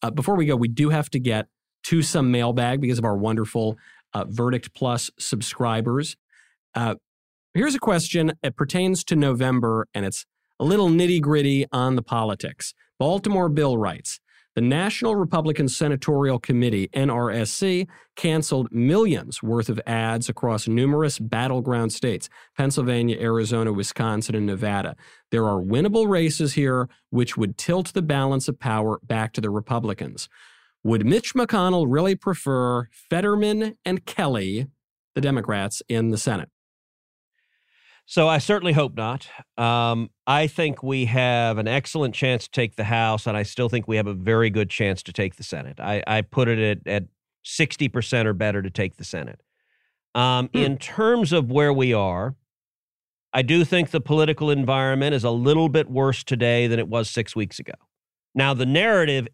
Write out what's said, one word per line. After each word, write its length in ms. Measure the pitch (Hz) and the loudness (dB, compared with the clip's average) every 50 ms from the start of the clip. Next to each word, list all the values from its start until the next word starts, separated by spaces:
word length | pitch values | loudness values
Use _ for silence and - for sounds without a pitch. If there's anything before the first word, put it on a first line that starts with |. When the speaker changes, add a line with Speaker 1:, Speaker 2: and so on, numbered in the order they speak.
Speaker 1:
Uh, 100 | - 117 | -8 -4
before 260 | - 143 131 196 202 | -4 -2 0 0 2
we 80 | 175 156 | 2 2
go, 100 | 147 135 | 2 2
we 140 | 117 120 117 | 2 0 0
do 220 | 113 143 147 151 | 0 0 2 2
have 180 | 156 151 147 - | 2 0 -2 -2
to 100 | - 127 | -4 -2
get 280 | 127 123 107 110 107 - _ _ _ _ _ _ - | 0 0 0 -2 -4 -6 _ _ _ _ _ _ -4
to 140 | - 165 165 | 0 0 0
some 300 | 156 - - 160 131 123 | 2 2 2 2 2 2
mailbag 480 | 123 120 120 120 120 127 120 120 135 139 | 2 2 2 0 0 0 0 0 0 0
because 200 | 135 123 123 113 | 0 0 0 0
of 40 | 113 | 0
our 140 | 110 101 | 0 0
wonderful, 600 | 98 104 110 113 113 107 - - 117 110 110 110 - _ - - _ _ _ - | 0 0 0 0 -2 -2 -2 -2 -2 -2 -2 -4 -6 _ -20 -20 _ _ _ -8
uh, 100 | 104 76 - | -8 -6 -4
Verdict 440 | 107 117 120 123 127 117 - - - | -4 -2 0 0 0 -2 -4 -8 -8
Plus 380 | - 135 123 120 113 - - - - | -4 -2 -2 -2 -2 -4 -8 -10 -10
subscribers. 960 | - - - 101 - - - - 123 117 110 110 113 123 123 139 156 160 - _ _ _ _ _ _ _ _ _ _ _ - | -8 -6 -4 -4 -6 -6 -4 -2 0 0 0 0 0 0 -2 -2 -2 -6 -10 _ _ _ _ _ _ _ _ _ _ _ -6
Uh, 220 | 117 117 110 98 - _ _ _ _ _ _ _ _ _ _ - | -4 -2 -4 -4 -6 _ _ _ _ _ _ _ _ _ _ -2
here's 220 | 170 262 302 269 | 0 0 0 0
a 40 | 262 | 0
question. 540 | - 226 185 165 170 - - 170 160 160 156 - - | 0 2 2 2 0 0 0 2 2 0 0 -2 -6
It 140 | 139 - | -4 -4
pertains 480 | - 151 - - 180 185 190 190 180 - | -4 -2 -2 0 0 0 0 0 -2 -2
to 100 | - 175 | 0 2
November, 720 | 151 143 139 123 120 131 127 127 123 117 113 110 110 104 - - | 2 2 2 2 2 2 2 2 2 2 0 0 -2 -2 -4 -4
and 120 | 104 98 | -4 -4
it's 200 | 95 - - - _ _ _ _ _ _ - | -4 -6 -8 -12 _ _ _ _ _ _ -2
a 60 | 131 | 0
little 240 | 156 196 208 196 170 | 2 2 4 4 4
nitty-gritty 760 | 165 170 175 175 180 165 143 143 151 147 139 139 139 135 - - | 4 4 4 4 2 2 2 2 2 4 4 2 2 0 0 0
on 240 | - 127 127 131 131 | 0 0 0 2 0
the 60 | 120 | 0
politics. 720 | 113 - 127 113 110 107 98 - - 73 - - - - - _ _ _ _ - | -2 -2 -2 -2 0 -2 -4 -4 -8 -10 -10 -10 -12 -14 -14 _ _ _ _ -2
Baltimore 480 | 135 156 185 196 - 208 202 185 175 | 0 0 0 0 0 0 0 2 2
Bill 300 | 165 147 156 147 139 123 | 2 2 2 2 2 2
writes, 420 | 113 104 90 85 87 - - - - _ _ _ _ _ _ - | 2 0 -2 -4 -6 -10 -12 -14 -14 _ _ _ _ _ _ -2
"The 60 | - | 0
National 540 | 120 123 139 160 190 214 - - 240 226 214 | 0 2 2 2 0 -2 -2 -2 -2 0 0
Republican 540 | 202 175 - 185 160 151 156 147 - 143 123 | 0 0 0 0 0 0 0 0 0 0 0
Senatorial 680 | - - 156 147 139 135 - 156 147 139 143 135 127 | 0 0 0 0 -2 -2 -2 0 0 2 2 2 0
Committee, 520 | 120 - - 127 120 123 120 107 98 92 - | 0 0 0 0 2 2 2 2 0 -2 -2
N 180 | - 135 135 143 | 0 0 0 0
R 220 | 117 120 120 113 | 0 0 -2 -2
S 200 | 104 117 110 101 | -2 -2 -2 -2
C, 360 | - - 196 190 180 180 190 - - - _ _ - | -2 -2 -2 0 0 0 -2 -4 -10 -18 _ _ -8
canceled 560 | - - 165 160 156 151 - 147 131 123 - 117 | -4 0 0 0 0 0 0 0 -2 -2 -2 0
millions 680 | 117 120 139 175 214 226 202 139 92 - - 127 - | 0 2 4 4 4 4 2 2 -2 -4 -8 -10 -6
worth 280 | - 113 117 120 107 - | -4 -2 0 0 0 -2
of 100 | 107 - - | -4 -4 -4
ads 420 | - 113 113 113 113 117 117 117 | -2 -2 -2 0 -2 -2 -2 -4
across 400 | - - - - 120 110 104 - | -6 -4 -2 -2 -2 -2 -2 -2
numerous 500 | 117 110 120 131 139 147 151 156 143 - | 0 0 2 2 2 2 2 0 0 -2
battleground 760 | - 113 110 117 113 127 131 127 127 117 127 123 117 113 110 - | -4 -4 -2 -2 0 0 0 -2 -2 -2 0 0 0 0 -2 -4
states, 340 | - - 120 95 - - - - - - _ _ | -4 -2 -2 -2 -4 -6 -12 -18 -20 -20 _ _
Pennsylvania, 600 | - 135 139 139 151 127 123 123 120 117 117 113 - | -2 -2 0 0 0 0 0 0 0 0 0 0 -2
Arizona, 500 | 117 113 113 113 110 104 120 113 110 110 | -2 0 0 0 0 0 0 0 0 0
Wisconsin, 640 | 104 98 98 - - - 113 113 107 107 - - 110 | -2 -2 -4 -6 -4 -4 -2 -2 -2 -2 -4 -4 -2
and 100 | 107 104 | -2 -2
Nevada. 520 | 101 98 98 110 104 101 98 95 78 - - - - - _ _ - | -2 -2 -2 -2 -2 -2 -2 -4 -6 -10 -14 -18 -20 -20 _ _ -4
There 140 | 117 113 110 | -2 0 0
are 160 | 107 101 92 | 2 0 0
winnable 480 | 90 95 110 135 185 208 208 226 220 202 | 0 0 0 0 2 2 2 2 2 2
races 460 | 196 170 165 156 143 - 156 139 - | 2 2 2 0 0 0 -2 -2 0
here, 340 | 151 139 131 127 127 123 123 _ _ _ _ | 0 0 2 2 0 -2 -4 _ _ _ _
which 280 | - 123 120 - - | 0 0 0 0 0
would 200 | - 110 98 113 | -2 -2 -2 -4
tilt 360 | - - - 170 190 170 - - | -4 -2 0 0 0 -2 -2 -4
the 80 | - | -2
balance 480 | 165 151 143 139 135 135 135 135 - - | 0 0 0 0 2 0 0 0 -2 -4
of 100 | 139 - | -6 -4
power 400 | - 120 110 110 107 110 104 - | -4 -2 -2 0 0 0 -2 -4
back 300 | - - 113 110 110 107 - | -4 -4 -2 -2 -2 -4 -4
to 60 | 117 | -4
the 100 | 110 104 | -4 -2
Republicans. 800 | 101 107 104 - 117 117 113 107 95 - 82 64 - - - - _ - - - _ _ _ _ _ _ - | -2 -4 -2 -2 -4 -2 -2 -4 -4 -6 -8 -10 -10 -12 -14 -16 _ -20 -20 -20 _ _ _ _ _ _ 0
Would 220 | 110 117 104 104 | 0 2 2 4
Mitch 280 | 127 185 233 - - - | 2 2 2 0 -2 -2
McConnell 520 | 262 240 - 226 196 180 185 185 175 156 | 0 0 2 2 2 2 2 2 2 2
really 280 | 120 131 151 180 196 190 | 2 2 2 2 2 0
prefer 720 | - - 196 175 - - 139 135 127 123 123 123 120 113 - | 0 -2 -4 -4 -2 -2 -2 0 0 0 0 0 -2 -4 -6
Fetterman 840 | _ - - - 165 175 202 208 208 208 208 208 214 214 220 214 214 _ - | _ -12 -6 -2 -2 0 2 2 2 2 2 2 0 0 -2 -4 -6 _ -6
and 200 | 185 190 175 - | -4 -4 -4 -6
Kelly, 640 | - - - 175 139 123 104 95 95 101 113 139 139 - _ _ _ _ _ _ _ - | -6 -4 -2 0 0 0 0 -2 -2 -2 -4 -6 -8 -10 _ _ _ _ _ _ _ -4
the 60 | - | -2
Democrats, 600 | 139 139 135 120 98 110 104 101 98 104 - - - | 0 0 0 0 -2 -2 -2 -2 -2 -4 -6 -8 -6
in 220 | - 120 113 113 113 | -4 -2 0 0 0
the 80 | 110 | 0
Senate?" 320 | 101 - 131 104 95 - - _ _ _ _ _ _ _ _ _ _ _ _ _ _ _ _ _ _ _ _ _ _ _ _ _ _ _ _ _ _ _ | 0 -2 -2 -4 -4 -6 -10 _ _ _ _ _ _ _ _ _ _ _ _ _ _ _ _ _ _ _ _ _ _ _ _ _ _ _ _ _ _ _
Speaker 2:
So 200 | - - 175 156 | -2 2 4 4
I 100 | 160 160 | 4 4
certainly 360 | 143 - - 208 202 175 175 143 | 2 2 2 0 2 2 2 4
hope 200 | 151 143 - - | 4 2 2 -2
not. 340 | 113 107 113 131 143 - - - - - _ _ | -4 -4 -4 -6 -6 -10 -14 -20 -20 -20 _ _
Um, 540 | - 117 117 120 120 117 117 117 117 113 - _ _ - | -2 0 2 2 2 2 2 0 -2 -4 -6 _ _ -2
I 180 | 127 139 151 156 | 0 2 2 2
think 380 | 147 - - 165 151 131 - - | 0 0 -2 -2 -2 -2 -4 -4
we 220 | 135 135 131 123 | -4 -2 0 0
have 520 | 110 123 131 127 123 120 120 117 113 110 | 2 2 2 2 2 2 2 2 0 0
an 100 | 110 107 | 0 -2
excellent 460 | 113 127 139 - - - 160 143 120 104 | 0 -2 -2 -2 -2 -2 -2 -2 -2 -2
chance 300 | - 139 131 123 113 - | 0 0 0 0 0 -4
to 80 | - | -4
take 240 | - 131 120 107 - | -2 -2 -2 -2 -2
the 80 | - 104 | -4 -2
House, 420 | 107 117 117 113 110 110 107 - | 0 2 2 2 2 0 -2 -2
and 100 | 117 104 | -2 -2
I 60 | 104 | -2
still 260 | 98 - - - 123 | -4 -4 -4 -2 -2
think 200 | 113 123 117 98 | -2 -2 -2 -2
we 80 | - 110 | 0 0
have 100 | 107 101 | 0 0
a 80 | 104 98 | -2 -4
very 380 | 92 90 110 113 113 117 110 | -4 0 2 4 4 4 2
good 180 | 98 107 104 90 | 2 0 -2 -2
chance 320 | - - 110 98 95 - | -2 -2 0 -2 -2 -4
to 100 | - - | -8 -8
take 260 | - - 98 95 - | -6 -4 -4 -4 -6
the 60 | - - | -10 -12
Senate. 360 | - - 71 64 69 69 - | -10 -10 -10 -10 -10 -12 -8
I, 240 | 64 101 104 101 - | -6 -4 -4 -4 -2
I 160 | - 110 110 | -2 -2 -2
put 260 | 101 - - 135 127 | -2 -2 0 0 2
it 120 | 117 117 110 | 2 2 2
at, 280 | 110 107 104 85 - | 0 0 0 -2 -4
at 160 | - 101 101 90 - _ _ _ _ _ _ | -4 -4 -4 -4 -8 _ _ _ _ _ _
sixty 480 | - - - - 156 - - - 147 123 | -16 -6 -2 -2 -2 -2 -2 -2 -4 -2
percent 380 | - 123 110 - 131 120 110 | -2 -4 -4 -2 0 0 0
or 60 | 107 101 | 0 0
better 280 | 90 110 107 101 101 | 0 0 -2 -2 -2
to 80 | 95 95 | -4 -4
take 280 | - 110 98 90 - | -4 -4 -4 -4 -6
the 60 | - - | -10 -14
Senate. 380 | - 95 82 69 57 - - _ _ _ _ _ _ _ _ _ _ _ _ _ _ - | -10 -10 -10 -10 -10 -14 -18 _ _ _ _ _ _ _ _ _ _ _ _ _ _ 0
Um, 360 | 120 127 127 127 123 127 - - | 2 2 2 2 2 0 0 0
Speaker 1:
Hmm. 60 | 143 | 0
Speaker 2:
in 180 | 139 135 139 | 0 0 0
terms 560 | 131 - - - 214 220 220 240 233 202 143 175 | -4 -8 -8 -4 0 2 2 2 2 2 2 2
of 160 | 165 135 117 | 0 0 2
where 240 | 127 147 147 143 139 | 2 4 4 4 4
we 220 | 135 131 123 113 | 4 2 2 2
are, 400 | 104 98 92 87 90 104 135 135 - _ _ _ _ _ _ _ _ _ _ _ _ _ _ _ _ _ _ - | 2 2 0 0 -2 -4 -6 -6 -10 _ _ _ _ _ _ _ _ _ _ _ _ _ _ _ _ _ _ -2
I 80 | 131 | 0
do 240 | 131 123 160 175 165 | 2 4 4 4 4
think 240 | - 185 175 160 - | 4 2 2 2 0
the 120 | - 151 | -2 -2
political 500 | 113 - 151 156 156 156 147 - 156 147 | 0 2 2 4 4 2 2 0 0 2
environment 640 | 147 139 127 123 135 135 135 135 135 135 139 147 143 | 2 2 2 2 2 2 2 2 2 2 2 2 0
is 80 | 127 107 | 0 0
a 80 | 120 | 0
little 360 | 117 120 123 139 156 160 165 | 0 2 4 4 6 6 4
bit 220 | 151 123 160 - - | 4 4 2 0 0
worse 340 | 127 135 135 135 131 - - | 0 2 2 2 2 0 -2
today 440 | - 135 113 120 120 120 120 120 | -2 0 2 2 4 4 4 4
than 100 | 117 117 | 2 2
it 100 | 117 95 | 0 0
was 220 | 90 117 117 107 - | 0 -2 -2 -2 -2
six 260 | - 120 104 - - | -4 -4 -4 -4 -4
weeks 220 | 113 104 90 - | -4 -4 -6 -6
ago. 160 | - - - - - _ _ _ _ _ _ _ _ _ _ - | -12 -16 -16 -18 -20 _ _ _ _ _ _ _ _ _ _ -2
Now, 180 | 135 135 139 139 | 0 2 2 2
the 140 | 120 127 | 0 0
narrative 600 | 127 139 170 214 226 214 185 165 147 139 131 117 - | 2 2 2 2 4 4 4 2 2 0 -2 -4 -6